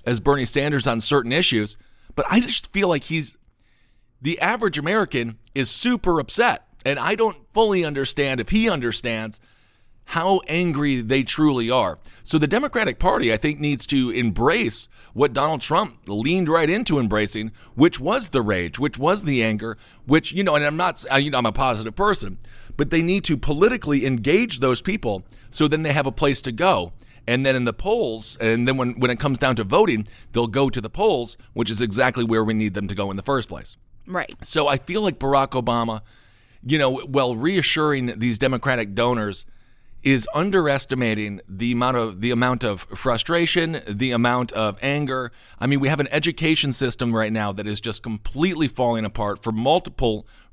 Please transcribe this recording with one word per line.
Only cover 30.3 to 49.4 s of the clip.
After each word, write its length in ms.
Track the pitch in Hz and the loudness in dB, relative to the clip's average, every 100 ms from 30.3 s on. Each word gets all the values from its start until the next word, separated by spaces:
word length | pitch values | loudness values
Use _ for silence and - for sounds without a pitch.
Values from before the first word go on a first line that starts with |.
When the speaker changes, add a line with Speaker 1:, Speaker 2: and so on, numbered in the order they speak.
Speaker 1:
they'll 160 | 117 117 | -2 0
go 220 | 131 139 | 2 0
to 100 | 123 | 0
the 100 | 110 | -6
polls, 460 | 165 214 143 120 - - | -2 0 0 -2 -10 -10
which 180 | - 113 | -4 -2
is 100 | 107 | -2
exactly 440 | 117 101 127 127 | -2 2 2 2
where 180 | 117 113 | 2 2
we 120 | 110 | 2
need 200 | 110 107 | 0 0
them 140 | 98 101 | -2 -4
to 60 | 101 | -4
go 140 | 98 | -4
in 60 | 98 | -4
the 60 | |
first 260 | 95 135 - | -2 -2 -4
place. 280 | 73 - - _ - - | -10 -16 -20 _ -20 -10
Speaker 2:
Right. 280 | 180 - - | -8 -8 -10
Speaker 1:
So 240 | - 160 147 | -4 0 2
I 120 | 139 | 0
feel 240 | - 190 | -2 -2
like 180 | 208 139 | -2 -2
Barack 300 | 135 139 135 | 0 2 2
Obama, 500 | 131 120 120 117 110 - - - - _ - | 0 0 0 -2 -6 -12 -20 -20 -20 _ -16
you 140 | 120 156 | -2 2
know, 180 | 135 131 | 2 0
while 400 | 135 139 127 113 | -2 0 2 0
reassuring 840 | 151 190 139 156 151 139 123 107 | 0 2 2 2 2 0 -2 -2
these 200 | 120 110 | -2 0
Democratic 560 | 135 123 135 123 104 | 0 0 0 -2 -2
donors, 520 | 98 120 120 104 95 - - - - - - | 0 0 0 -2 -6 -10 -18 -20 -20 -20 -4
is 240 | 135 135 104 | 2 2 2
underestimating 1080 | 147 190 190 151 139 - 127 120 107 104 98 - | -2 2 2 2 0 -2 -2 -2 -2 -4 -8 -12
the 260 | 95 120 | -4 -2
amount 220 | 120 123 | 0 2
of, 280 | 123 113 92 | 2 -2 -2
the 80 | 117 | -2
amount 340 | 120 127 123 | 2 2 0
of 160 | 117 95 - | -2 -4 -8
frustration, 880 | - 131 117 - 170 165 175 165 160 - | -6 -2 -2 0 0 2 0 0 -4 -8
the 260 | 101 131 | -4 -2
amount 380 | 117 120 123 120 | 2 2 2 -2
of 260 | 107 107 95 | -2 -2 -2
anger. 500 | 135 143 143 131 123 - - - | -4 -2 -2 -4 -6 -12 -20 -6
I 80 | 127 | 0
mean, 120 | 139 | 2
we 100 | 139 | 2
have 120 | 151 | 0
an 80 | 139 | 0
education 600 | 151 170 - 156 156 143 | -2 -2 0 0 2 0
system 420 | 123 131 - 120 | 0 -2 0 0
right 160 | 113 107 | 0 0
now 220 | 110 104 | -2 -2
that 140 | 98 104 | -4 -6
is 160 | 104 | -6
just 200 | 117 101 | -6 -6
completely 640 | 117 107 - 135 180 160 143 | -6 -8 -6 -2 -2 0 -2
falling 380 | - 120 117 | 0 -2 -2
apart 380 | 107 110 104 98 | -4 -4 -4 -4